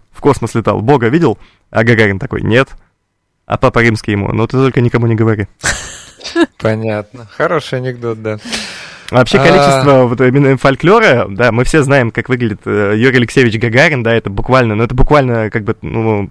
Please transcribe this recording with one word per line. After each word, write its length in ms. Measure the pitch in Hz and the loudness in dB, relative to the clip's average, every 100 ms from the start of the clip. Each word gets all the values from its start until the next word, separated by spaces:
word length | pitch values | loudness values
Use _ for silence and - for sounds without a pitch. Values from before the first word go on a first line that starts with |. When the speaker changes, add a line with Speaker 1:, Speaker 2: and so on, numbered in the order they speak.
| _ | _
Speaker 1:
в 80 | - | -4
космос 340 | 143 - 113 | 0 0 -2
летал, 260 | 117 104 101 | -4 -2 -2
Бога 260 | 110 143 113 | 0 0 2
видел?" 300 | 160 151 - - _ _ | 0 0 -2 -10 _ _
А 120 | 110 | -2
Гагарин 340 | 113 113 107 95 | 2 2 2 0
такой: 220 | - 110 | -6 -6
"Нет". 260 | 98 117 135 - _ _ _ _ _ _ - | 0 0 0 -6 _ _ _ _ _ _ -10
А 60 | 104 | -2
Папа 220 | 131 117 | -2 2
Римский 320 | 117 110 - | 0 0 -2
ему: 200 | 101 98 | -2 -2
"Ну 140 | 104 113 | -2 -2
ты 100 | 127 | 0
только 240 | 131 120 | 0 2
никому 260 | 120 120 117 | 0 0 0
не 80 | |
говори". 320 | 113 113 107 98 _ | 0 0 0 -4 _
Speaker 2:
<laughs> 960 | - - - - - - - 339 320 _ | -8 -8 -10 -18 -20 -20 -8 -2 -2 _
Понятно. 680 | 110 110 110 107 104 123 107 - | -2 -2 -2 -6 -8 -16 -20 -4
Хороший 440 | 156 165 - 131 | -2 -2 -4 -6
анекдот, 420 | 127 120 117 110 | -6 -8 -8 -6
да. 160 | 110 107 240 226 - - - - - | -6 -8 -10 -12 -12 -16 -18 -18 -4
Speaker 1:
Вообще 260 | 117 123 202 | 0 2 2
Speaker 2:
А. 100 | 139 | 4
Speaker 1:
количество 600 | 143 143 135 139 131 123 | 4 4 4 4 4 4
вот 160 | 123 | 2
именно 340 | 127 139 135 131 | 2 4 2 2
фольклора, 680 | 139 135 156 226 214 120 107 | 0 0 2 4 4 2 -2
да, 240 | 98 120 | 0 0
мы 120 | 113 | 2
все 180 | 127 160 | 2 2
знаем, 280 | 135 139 117 | 2 2 0
как 200 | 120 113 | -4 -4
выглядит, 300 | 127 120 101 | -2 -2 -4
э, 300 | - 104 101 107 | -4 -2 0 2
Юрий 220 | 127 127 | 2 2
Алексеевич 400 | 113 - 120 107 | 0 2 2 0
Гагарин, 440 | 120 120 165 135 | 0 2 2 0
да, 120 | 113 | 0
это 160 | 113 - | 0 -2
буквально, 440 | 98 - 131 117 | -6 0 0 2
ну, 100 | 104 | 0
это 100 | 117 | -2
буквально 560 | 127 - 147 131 117 107 | 2 4 4 2 -2 -2
как 140 | 113 | -4
бы, 120 | 107 - | -4 -6
ну, 480 | 80 113 110 104 98 | -6 -4 -2 -2 -4